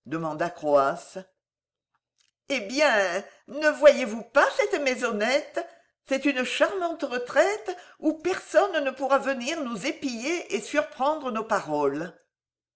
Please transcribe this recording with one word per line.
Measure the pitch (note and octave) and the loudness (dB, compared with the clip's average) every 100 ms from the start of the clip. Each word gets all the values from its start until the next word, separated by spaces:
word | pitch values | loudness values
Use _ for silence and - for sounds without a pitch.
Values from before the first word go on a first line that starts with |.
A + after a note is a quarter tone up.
| - | -10
demanda | D#3 E3 D3+ E3+ | -6 -6 -4 -4
Croas. « | - D3+ C#3+ C#3 E3+ - F#3+ - _ _ _ _ _ _ _ _ _ _ _ - | -4 2 4 4 0 -8 -16 -16 _ _ _ _ _ _ _ _ _ _ _ -6
Eh | C4+ | -4
bien, | G3+ C4 D4+ A3 F#3+ F3 G3+ - - | -4 2 4 4 2 -2 -8 -16 -14
ne | B3+ D#4 | -2 0
voyez-vous | C4+ D4 A#3+ B3 A3+ | 6 8 8 2 -6
pas | - C#4 G4 - | 0 4 4 2
cette | G4+ E4 | 0 0
maisonnette ? | C#4 A#3+ A#3 G#3 G#3+ C#4 D4+ - E4+ - _ _ - | 0 0 -2 0 0 0 -2 -8 -8 -14 _ _ -4
C'est | C4+ C#4+ | 0 0
une | C4 B3 | 0 -2
charmante | - D#4 G4+ F4 E4 | 0 0 2 -4 -4
retraite | C4+ B3 B3 C4+ F4+ G#4 - F4+ - - | -4 -4 0 2 2 0 -6 -10 -14 -4
où | D#4 | -2
personne | D#4 - F#4 - E4 G4 E4 C4+ | -2 -4 -4 0 2 2 0 -2
ne | |
pourra | C4+ C4+ C4+ | -4 0 0
venir | A3 B3+ A#3+ E4 | 0 -4 -4 -4
nous | C4 A3+ C4+ | -6 -4 -6
épier | D#4 C#4+ A#3 B3+ F4 - A#3 | -6 -6 -6 -4 -4 -4 -6
et | |
surprendre | - F#3+ G3+ - C4+ D#4 C4 | -2 -2 -2 -2 -2 -2 -4
nos | A3 | -6
paroles. » | A3 G3+ D3+ D3 C#3+ C#3+ F3 - _ _ _ _ _ | -2 -2 0 0 0 0 -6 -12 _ _ _ _ _